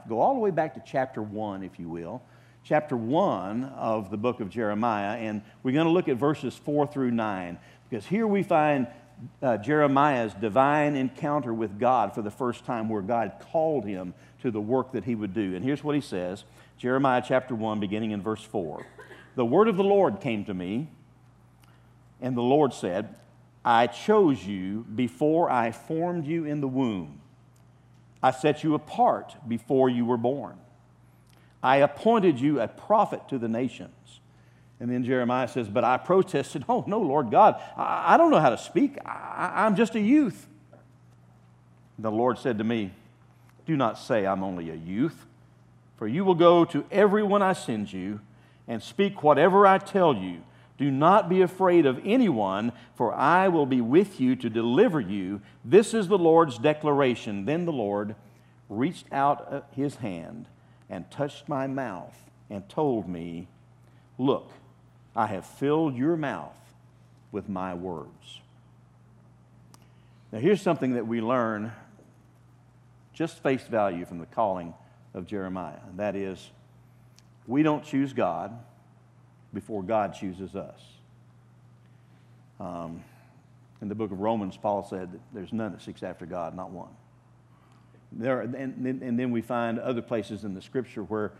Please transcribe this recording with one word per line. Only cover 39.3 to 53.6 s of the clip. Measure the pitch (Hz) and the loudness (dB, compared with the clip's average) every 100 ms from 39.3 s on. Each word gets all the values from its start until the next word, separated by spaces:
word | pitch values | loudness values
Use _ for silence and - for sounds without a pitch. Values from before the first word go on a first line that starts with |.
| - 175 - | -6 -4 0
I, | 220 | 2
I'm | 196 | 4
just | 226 226 | 2 2
a | |
youth.'" | 208 302 247 - - - - - - _ _ _ _ - - _ _ _ _ - | 4 4 4 -4 -18 -20 -20 -20 -20 _ _ _ _ -20 -20 _ _ _ _ -6
The | 110 | -2
Lord | 107 127 113 | 2 2 0
said | 139 107 | -2 -2
to | |
me, | 113 117 95 92 - _ _ _ - _ - | 0 -2 -4 -10 -20 _ _ _ -20 _ -4
"Do | 151 | 0
not | 117 107 | 0 -2
say, | - 117 95 | -2 0 2
'I'm | 95 | 0
only | 98 90 82 | -4 -6 -8
a | 80 | -10
youth,' | 80 98 156 - - - - _ _ _ _ - | -8 -2 -2 -4 -20 -20 -20 _ _ _ _ -10
for | 110 | -4
you | 175 | 0
will | 190 170 | 2 6
go | 170 175 160 | 8 8 4
to | 143 - | 0 -2
everyone | - 208 208 202 202 | 4 6 4 2 2
I | 190 | 2
send | 185 - 110 98 | 0 -4 -6 -6
you | 95 92 104 - - _ _ - | -6 -8 -8 -14 -20 _ _ -10
and | 113 | -10
speak | - - 294 196 | -8 -2 -2 2
whatever | 147 139 180 190 202 | 4 6 6 8 8
I | 190 | 6
tell | 190 196 170 110 | 2 2 4 2
you. | 92 85 - - - - | -4 -10 -16 -20 -20 -4
Do | 139 | -2
not | 135 160 208 180 | 4 6 6 4
be | 185 | 2
afraid | 175 180 185 175 139 | 2 2 4 6 6
of | 127 196 | 2 0
anyone, | 254 220 117 95 98 117 - - | 2 4 2 0 0 -2 -6 -18
for | - 117 90 | -2 -2 2
I | 135 175 190 | 4 4 4
will | 165 | 2